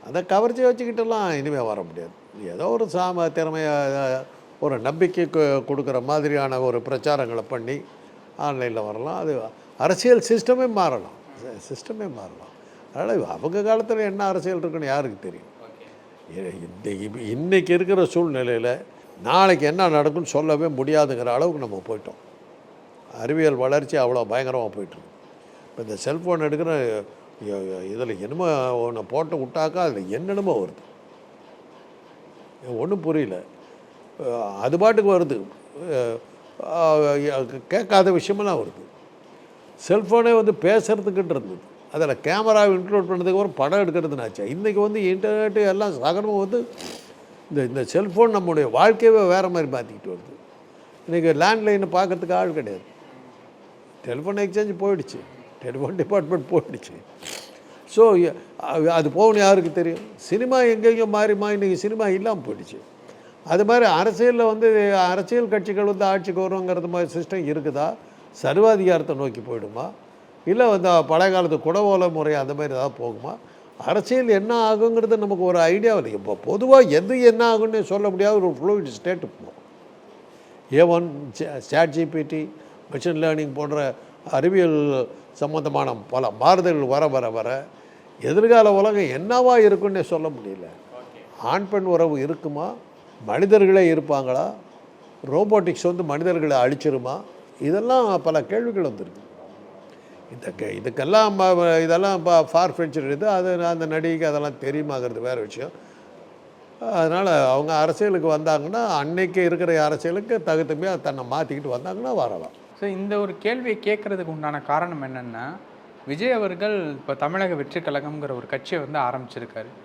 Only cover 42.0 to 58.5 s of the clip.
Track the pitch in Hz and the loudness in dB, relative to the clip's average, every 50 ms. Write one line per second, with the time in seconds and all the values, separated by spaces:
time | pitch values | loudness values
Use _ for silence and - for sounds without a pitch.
42 | 160 143 131 - - 147 175 208 220 220 214 214 208 202 190 185 185 180 202 202 | 0 0 -2 -2 -2 -2 0 0 2 4 6 6 6 6 4 2 0 0 0 0
43 | 185 170 190 180 175 185 185 196 202 196 147 - 135 147 175 202 202 170 156 175 | 0 0 -2 -2 0 2 2 2 0 0 0 -2 0 2 2 2 2 2 0 0
44 | 156 156 143 131 117 113 - - 101 104 139 175 202 220 208 202 208 208 208 220 | -2 -2 -4 -4 -6 -8 -8 -8 -8 -8 -6 -4 -4 -2 0 0 0 0 0 -2
45 | 196 185 185 190 190 214 214 214 214 214 190 214 208 196 185 196 214 208 165 127 | 0 0 0 0 0 -2 0 0 0 0 2 2 2 2 2 0 0 -2 -2 0
46 | 120 147 170 196 208 214 208 202 196 190 214 240 240 - - - - - - - | 0 0 0 0 -2 -2 -2 -2 -2 -2 -2 -4 -4 -6 -12 -16 -16 -16 -16 -18
47 | - - - - - - - - - - 156 143 131 120 123 135 123 - - 170 | -20 -20 -20 -20 -20 -20 -20 -20 -16 -6 -4 -2 -2 -2 -2 -4 -6 0 0 0
48 | 202 202 170 202 233 233 214 202 185 170 160 151 147 123 107 127 180 214 226 220 | 0 0 4 4 4 4 4 2 0 0 2 2 0 2 4 6 6 6 6 6
49 | 233 226 226 220 202 180 175 190 190 185 180 170 156 135 131 127 117 104 107 104 | 6 6 8 8 6 4 4 2 2 0 0 -2 -2 -2 -4 -6 -8 -8 -16 -16
50 | - 95 90 85 73 - - - - - - - - - - - - - - - | -12 -12 -12 -12 -14 -20 -20 -20 -20 -20 -20 -20 -20 -20 -20 -20 -20 -20 -20 -20
51 | - - 165 175 165 170 156 143 165 196 220 220 214 214 208 196 196 175 160 180 | -10 -4 -2 2 2 2 4 4 4 4 4 4 2 2 2 2 0 0 0 0
52 | 190 185 185 175 180 165 180 185 190 180 156 156 127 104 98 92 - - - - | 2 0 -2 -6 -4 -2 0 0 0 -2 -2 -6 -6 -8 -10 -12 -14 -18 -20 -20
53 | - - - - - - - - - - - - - - - - - - - - | -20 -20 -20 -20 -20 -20 -20 -20 -20 -20 -20 -20 -20 -20 -20 -20 -20 -20 -20 -16
54 | - 127 120 135 156 185 202 202 208 196 175 208 214 208 196 170 196 202 196 170 | -10 -8 -8 -6 -6 -6 -4 -4 -4 -2 -2 -2 -2 -2 -4 -2 0 0 0 -2
55 | 135 - - - - - - - - - - - - 127 123 135 143 135 196 180 | -4 -10 -12 -16 -16 -18 -20 -20 -20 -20 -20 -12 -12 -10 -6 -6 -6 -6 -2 -2
56 | 190 185 202 196 156 147 185 170 131 - 180 165 - - - - - - - - | -2 0 0 -2 0 0 -4 -4 -4 0 -2 -2 -2 -2 -14 -14 -14 -16 -20 -20
57 | - - - - - - - - - - - - - - - - - - - 214 | -20 -20 -20 -18 -16 -16 -14 -14 -16 -20 -20 -20 -20 -20 -20 -20 -20 -4 6 6
58 | 226 226 202 175 175 160 147 - - - | 8 8 8 6 4 2 0 -6 -16 -20